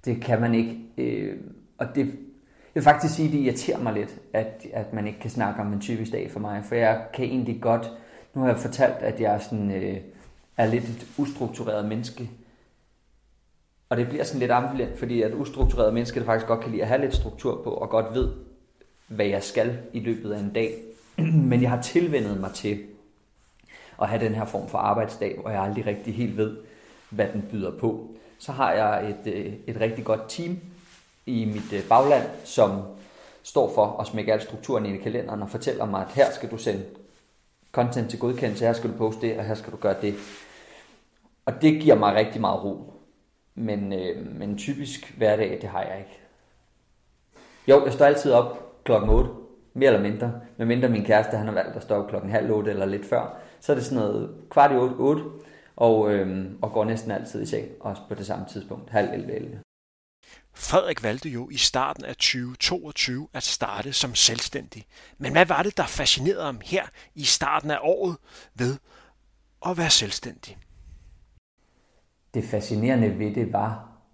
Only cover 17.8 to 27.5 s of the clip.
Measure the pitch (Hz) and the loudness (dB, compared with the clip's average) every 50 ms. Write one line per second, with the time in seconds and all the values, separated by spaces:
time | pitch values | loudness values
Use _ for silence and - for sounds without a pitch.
17.8 | - - - 110 110 110 113 127 127 - - - - - - _ _ _ _ _ | -4 0 2 0 0 2 0 0 0 0 -2 -6 -14 -18 -20 _ _ _ _ _
18.8 | - _ _ _ _ _ 110 107 104 101 98 98 95 - - 120 110 120 123 123 | -20 _ _ _ _ _ -10 -6 -4 -2 -4 -4 -4 -4 -2 -2 -2 -2 -2 -6
19.8 | - - - 117 104 117 113 - - 107 104 104 101 101 101 117 113 110 - - | -10 -10 -10 -6 -4 -4 -4 -4 -4 -8 -6 -6 -6 -4 -2 -2 -2 -2 -4 -8
20.8 | - - - - - - - - 160 160 160 156 131 127 123 120 123 120 123 120 | -14 -18 -20 -20 -20 -14 -4 -2 0 4 4 4 6 6 4 4 4 4 2 0
21.8 | - - - 170 175 165 151 131 110 101 101 95 95 95 - - - 104 104 101 | -2 2 2 2 2 4 2 0 0 0 -2 -4 -4 -6 -8 -6 -4 -4 -4 -4
22.8 | - - - - _ _ _ _ _ _ _ _ _ _ _ _ _ _ - - | -6 -14 -20 -20 _ _ _ _ _ _ _ _ _ _ _ _ _ _ -20 -20
23.8 | - - - - - 98 110 113 113 110 107 110 107 - - 101 - - - - | -20 -20 -4 -4 -2 -2 0 0 0 0 0 -2 -4 -4 -4 -6 -6 -4 -4 -2
24.8 | - 101 101 110 110 107 - - 104 98 - - - 107 107 98 95 101 104 117 | 0 2 2 0 0 -4 -4 -4 -4 -4 -4 -6 -6 -4 -2 -2 -2 -2 -2 -2
25.8 | 104 107 104 101 - 117 107 110 120 107 101 104 107 110 110 - - - - - | -2 -4 -4 -4 -6 -8 -4 -4 -4 -4 0 0 -2 -2 -2 -10 -16 -20 -20 -20
26.8 | - - - - _ _ 107 101 104 98 - 104 98 - | -20 -20 -20 -20 _ _ -2 -2 -2 0 0 -6 -6 -4